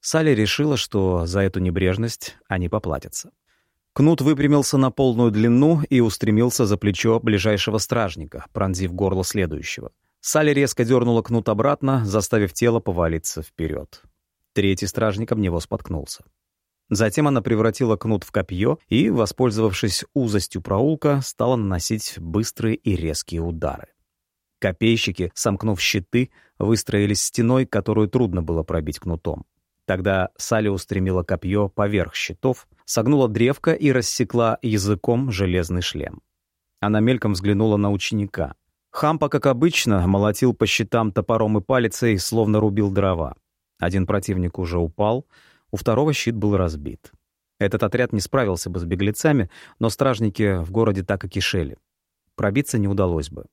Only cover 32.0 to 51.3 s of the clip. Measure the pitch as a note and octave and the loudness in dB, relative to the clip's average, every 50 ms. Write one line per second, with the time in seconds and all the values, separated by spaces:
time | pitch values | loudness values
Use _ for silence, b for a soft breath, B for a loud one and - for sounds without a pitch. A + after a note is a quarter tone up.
32 | E2+ D#2 - - - - F#2 - - C3 B2+ - - _ _ _ _ - - - | -2 -2 -4 -8 -8 -8 -8 -4 -2 -2 -2 -2 -8 _ _ _ _ -4 -2 0
33 | A2 A#2+ D3 C#3+ C3 A#2 G#2 G#2 A#2 B2 C#3 - - E3 E3 - - D3 C3 B2+ | 2 2 4 4 4 2 2 2 2 2 2 0 0 0 0 2 2 2 2 2
34 | A2+ - - - B2 - - A#2+ A#2 A2+ A2+ - - A#2+ G#2+ G#2 F#2+ G2+ G#2 F#2+ | 0 -2 -2 -2 -2 0 2 2 2 2 0 0 -2 0 0 0 2 0 0 0
35 | - - A#2+ A#2+ C3+ C3 G#2+ F2+ G2 F#2 F2 F2+ E2+ F2+ F2+ F2+ F2 - - D2 | 0 0 0 0 0 -2 -2 -2 0 0 2 0 0 0 -2 -4 -4 -4 -6 -8
36 | C#2+ - - - _ _ _ _ _ _ _ _ _ _ _ _ - G#2 G#2+ G#2+ | -8 -10 -12 -16 _ _ _ _ _ _ _ _ _ _ _ _ -2 0 2 2
37 | G#2+ A#2 C3 A#2 - G#2+ G2+ F2+ F#2 G2+ G#2 G2 A2 A2 G#2 G#2 G2+ G2+ G2+ G2 | 4 2 2 2 0 -2 -2 0 0 0 2 2 2 2 2 2 2 0 0 -2
38 | - - A2+ G#2+ G#2 F#2+ - - E2 C#2 - _ _ _ _ _ _ _ - - | -4 -4 -4 -4 -4 -4 -4 -6 -6 -6 -8 _ _ _ _ _ _ _ -6 -2
39 | - D3+ D#3+ D3+ D#3 C#3+ - C#3+ - C#3+ C3 A#2+ C#3+ F3 D#3+ - - B2 G#2+ F#2+ | 0 0 0 0 -2 0 0 0 2 2 2 4 2 2 2 0 0 2 2 2
40 | E2+ F#2 G2 G2 G2+ G#2+ G#2 - - B2+ A#2+ - A2+ G#2+ - - A#2 - - A#2 | 4 2 2 4 2 2 2 2 2 0 2 2 0 0 0 -2 -2 0 0 0
41 | A2+ G#2+ G2 - G#2 - A#2 A2+ A2 G#2+ G#2+ G#2 G2 - C3 B2+ A#2+ A2 - - | 0 0 -2 -4 -2 0 0 0 2 2 0 -2 0 0 0 0 0 0 -2 0
42 | - A#2 G#2+ F#2+ - - - A2+ A2 G#2 G#2+ G#2+ G#2 G#2+ G2 G#2+ G#2 G2+ F#2+ G2+ | 0 2 2 0 0 -2 0 0 2 2 2 2 2 2 2 2 0 0 0 0
43 | G2 F#2+ F#2 E2 D#2+ C2 - _ _ _ _ _ _ _ _ _ - E2+ F2+ G2 | 0 0 0 0 -4 -6 -8 _ _ _ _ _ _ _ _ _ -4 -2 0 0
44 | F#2+ F2 G#2 G2+ - - G2 F#2 F2+ F2 - - F#2 E2 E2+ F2 E2+ D#2+ D#2+ - | 0 0 0 -2 0 -2 -2 -2 -2 -4 -4 -4 -6 -4 -2 -2 -2 -2 -2 -2
45 | G#2 G#2+ A#2 C3 C#3+ b b b b b b b b b - G#2 - - A2+ A#2 | 0 0 0 -2 -4 b b b b b b b b b -10 -4 -2 0 2 2
46 | D3 D#3 C#3+ - - A#2+ A#2 G#2+ G2+ G#2 G2+ F#2+ F#2 E2+ D#2+ D2+ C#2+ C2+ - - | 2 0 0 -2 -2 -4 -4 -2 0 0 2 2 0 0 -2 -6 -10 -12 -14 -14
47 | _ - _ _ _ _ _ _ _ _ _ _ G2+ G2 - G#2+ - G2+ - A#2+ | _ -20 _ _ _ _ _ _ _ _ _ _ -2 0 0 0 0 0 2 0
48 | B2 A#2+ - G#2 F#2 - - C3+ B2 G2+ F#2 E2+ - F#2+ F2 F2+ F2 E2+ F#2+ F2+ | 0 0 0 -4 -4 0 0 0 0 0 -2 -4 -4 -6 -6 -6 -4 -4 -2 -2
49 | G2 G2+ G#2 - - D#3+ D3 C3+ G2+ F2+ B B B B B B A#2 A2+ - - | -2 -2 -2 0 2 2 2 2 0 -2 B B B B B B -2 -2 0 0
50 | C#3 C3+ B2 G#2+ A2+ G#2+ G2 - A2 G2+ F#2+ F2+ E2 E2+ F#2 A2 A2+ A2+ G2 F#2+ | 0 0 0 0 -2 -2 0 0 0 0 2 0 -4 -4 0 2 2 2 2 -2
51 | F2+ - G2+ F#2 - F#2 | -2 -2 -4 -4 -4 -6